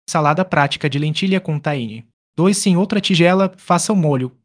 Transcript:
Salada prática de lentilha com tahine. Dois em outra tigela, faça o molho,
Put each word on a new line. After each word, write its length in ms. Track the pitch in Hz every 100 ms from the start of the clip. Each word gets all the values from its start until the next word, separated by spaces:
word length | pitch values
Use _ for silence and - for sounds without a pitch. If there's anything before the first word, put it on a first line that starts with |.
| -
Salada 340 | 165 147 156
prática 460 | 185 151 143 - 151
de 80 | 143
lentilha 420 | 151 156 190 190
com 160 | 175 151
tahine. 480 | 151 143 113 113 - _ _ -
Dois 300 | 185 202 196
em 100 | 175
outra 240 | 202 208
tigela, 520 | - 170 170 190 190 -
faça 360 | - 175 -
o 40 | 202
molho, 360 | 151 135 127 _